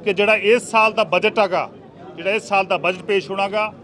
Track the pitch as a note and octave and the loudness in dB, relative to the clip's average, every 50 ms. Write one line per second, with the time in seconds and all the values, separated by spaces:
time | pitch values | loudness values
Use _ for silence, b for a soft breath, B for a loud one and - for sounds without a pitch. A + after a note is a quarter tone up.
0 | - G#3+ G3 F3+ G#3 G3+ G#3+ G#3+ F#3+ G3+ A3+ A#3+ - - - A3+ A3 A3 G#3+ A3+ | -2 -2 0 2 2 2 2 2 4 4 4 4 2 0 2 2 2 2 2 0
1 | G#3+ E3 E3 F3+ F3+ G#3+ G#3+ A3+ G#3 F#3+ F3 E3+ C3+ G2 - - - - - - | 0 0 0 0 0 0 2 2 0 2 2 -2 -2 -4 -8 -18 -20 -20 -20 -20
2 | - - - - E3 F#3+ G#3 A3 - - G3+ G3 G3 F3+ F#3+ F3 D3 E3+ F#3 F3+ | -20 -18 -16 -8 -4 -4 -4 -4 -4 0 0 0 0 0 -2 0 0 -2 -2 -2
3 | - - G#3 G3 F3+ E3+ F#3+ G3 G3 G3 F#3+ G#3+ G#3+ G#3+ G#3+ - | -2 -2 -2 -2 0 -2 -4 -4 -4 -2 -2 -2 -4 -4 -6 -12